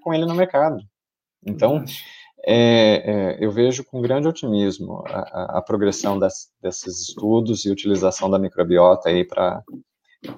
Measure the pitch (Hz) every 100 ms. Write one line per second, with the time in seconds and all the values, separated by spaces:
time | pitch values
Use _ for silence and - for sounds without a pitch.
0 | 170 160 165 170 185 139 156 117 101 _
1 | _ _ _ _ - 104 113 151 - -
2 | - - - _ - 117 117 117 107 104
3 | 107 104 92 - 107 104 123 131 131 127
4 | 120 135 156 165 135 104 101 92 87 -
5 | - 98 - - - 90 - 110 101 98
6 | 101 98 92 - - _ 90 - 92 87
7 | - - 104 113 117 104 101 98 101 95
8 | 92 - 95 98 95 92 87 87 90 92
9 | 82 90 90 - 92 - - - - _
10 | _ _ -